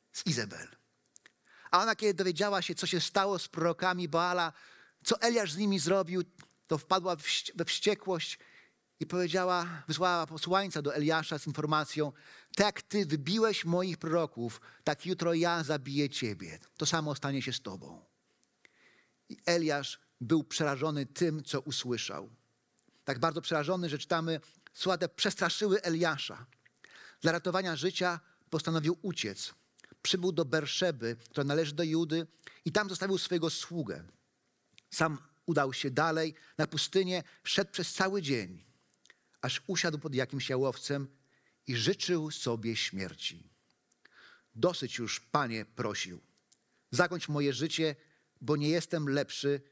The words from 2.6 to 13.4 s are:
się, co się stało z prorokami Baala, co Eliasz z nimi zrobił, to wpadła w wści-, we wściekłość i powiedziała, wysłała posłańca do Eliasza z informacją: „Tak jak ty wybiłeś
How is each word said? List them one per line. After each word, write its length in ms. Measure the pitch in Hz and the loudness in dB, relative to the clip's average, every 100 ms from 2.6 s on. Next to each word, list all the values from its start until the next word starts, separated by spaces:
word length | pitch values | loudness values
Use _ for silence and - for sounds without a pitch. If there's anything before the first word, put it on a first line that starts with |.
się, 140 | 175 170 | -2 -4
co 120 | 180 | -2
się 140 | 175 | 0
stało 380 | - 196 196 185 | 0 2 2 0
z 80 | - | -4
prorokami 640 | - 170 165 185 180 170 | 0 0 2 0 0 0
Baala, 440 | 165 180 180 165 - - - - _ | 2 2 2 -2 -6 -20 -20 -20 _
co 180 | - 233 | 0 2
Eliasz 300 | 233 233 190 | 4 2 0
z 60 | 160 | 0
nimi 220 | 208 190 | 2 2
zrobił, 440 | 151 196 175 185 180 - - _ - | 4 2 2 -2 -4 -10 -20 _ -2
to 100 | 156 | -2
wpadła 380 | - 190 180 160 | 2 2 2 -2
w 60 | |
wści-, 300 | - - - - | -2 -2 -2 -4
we 100 | 165 | -2
wściekłość 720 | - 208 202 190 170 - - - - - _ _ - | 0 2 2 0 -2 -4 -10 -16 -20 -20 _ _ -10
i 60 | - | -4
powiedziała, 800 | 180 175 185 180 180 175 165 156 | 0 2 2 2 2 0 -6 -4
wysłała 400 | 147 180 175 156 | 2 2 2 0
posłańca 540 | 160 170 190 196 160 | -4 2 2 2 -2
do 140 | 143 139 | -2 0
Eliasza 440 | 151 160 156 151 | 2 2 0 -4
z 80 | 156 | -4
informacją: 640 | 151 151 151 147 151 147 - - - - - | -4 2 2 2 0 -2 -4 -18 -20 -4 2
„Tak 100 | 208 | 2
jak 160 | - | 0
ty 240 | - 208 170 | -2 0 2
wybiłeś 600 | 151 139 220 | 0 0 2